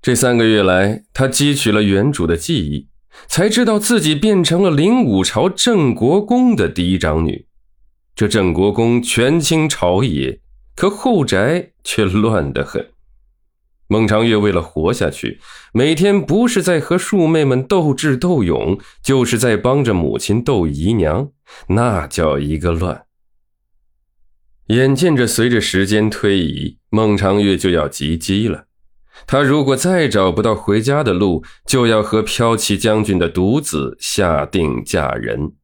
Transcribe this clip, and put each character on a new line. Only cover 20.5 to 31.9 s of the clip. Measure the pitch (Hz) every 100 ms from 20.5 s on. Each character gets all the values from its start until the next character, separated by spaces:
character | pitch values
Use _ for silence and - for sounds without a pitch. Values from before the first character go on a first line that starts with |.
| 117 80
姨 | 71 85
娘， | 113 80 85 143 _ _ - -
那 | 98 123 98 73
叫 | - 78 71
一 | 73 78
个 | 85
乱。 | 82 87 - _ _ _ _ _ _ _ _ _ _ _ _ _ _ _ _ -
眼 | 117 135 135
见 | 180
着 | 143 117
随 | - 120
着 | 117
时 | - 95 98
间 | 107 107
推 | 107 104 98
移， | 80 69 73 - _
孟 | 107 110 101
尝 | 95 101
月 | 104 90
就 | 95
要 | 85 73
及 | - 73 82
笄 | - 98 110
了。 | 80 _ _ _ _ _ - -
他 | 135
如 | 139 151 135
果 | 131
再 | 175 185 143
找 | 101 95
不 | 87
到 | 110 107
回 | - 104
家 | 117 143
的 | 135
路， | 90 98 82 - - -
就 | 135
要 | 117